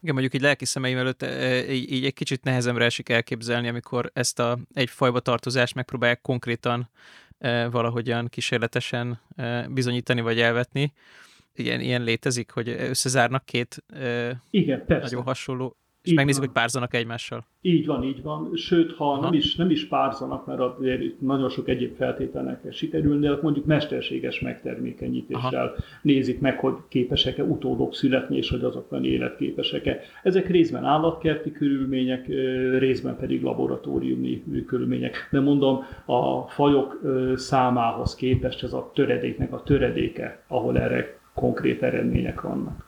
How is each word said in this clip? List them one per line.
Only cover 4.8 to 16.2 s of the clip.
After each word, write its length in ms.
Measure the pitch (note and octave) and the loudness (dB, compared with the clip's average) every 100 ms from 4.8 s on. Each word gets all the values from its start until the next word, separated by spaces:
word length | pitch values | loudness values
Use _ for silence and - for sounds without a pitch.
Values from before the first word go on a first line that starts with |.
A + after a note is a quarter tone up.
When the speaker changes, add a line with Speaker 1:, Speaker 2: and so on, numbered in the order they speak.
| B2 | -4
Speaker 1:
fajba 320 | - C3+ B2 | 2 2 2
tartozást 540 | B2+ A#2+ - C3 B2 | 0 -2 0 0 0
megpróbálják 460 | - B2 C3 A#2+ A#2+ | 0 -6 0 0 0
konkrétan, 680 | - B2 B2 A#2 - A#2+ B2 _ - - _ _ | -2 -4 -2 -2 0 -2 -4 _ -20 -20 _ _
ö, 280 | B2+ A#2+ A#2 | -2 0 0
valahogyan 560 | A#2 A#2 A#2+ A#2+ A#2 A#2+ | 0 0 -2 -2 -2 -2
kísérletesen, 960 | - - B2 A#2 - - B2 A#2+ A#2+ _ - | -4 -2 0 0 -2 -4 -4 -4 -8 _ -8
ö, 220 | B2 A#2+ B2+ | -4 -4 -4
bizonyítani 500 | C3 B2 A#2+ A#2+ B2 | -2 0 0 0 -2
vagy 180 | A#2 A2+ | 0 2
elvetni. 540 | A#2 A#2 B2 C3+ C#3+ _ _ - - _ _ | 4 2 -2 -2 -2 _ _ -20 -20 _ _
Igen, 260 | _ A#2+ B2 | _ -4 -2
ilyen 220 | B2 B2 | -2 -2
létezik, 480 | A#2 A2+ - A#2+ A2+ | 0 0 0 -4 -6
hogy 180 | - A#2 | -6 -6
összezárnak 760 | A#2+ B2+ B2+ C3+ C3 A#2+ C3 | -4 -4 -2 0 2 2 0
két, 400 | - B2+ A#2+ - - | -2 -4 -4 -8 -18
ö, 360 | - C3 A#2+ A#2+ B2 _ | -8 -4 -4 -4 -6 _
Speaker 2:
Igen, 340 | G#3 C#3+ C3 | 2 2 0
persze. 200 | - E3 | 0 0
Speaker 1:
nagyon 180 | C3 B2 | 0 -4
hasonló, 540 | B2 B2+ - C3 B2+ - _ _ - | -4 -6 -6 -6 -6 -10 _ _ 2
és 60 | |
Speaker 2:
Így 60 | |
Speaker 1:
megnézik, 220 | D#3+ | 4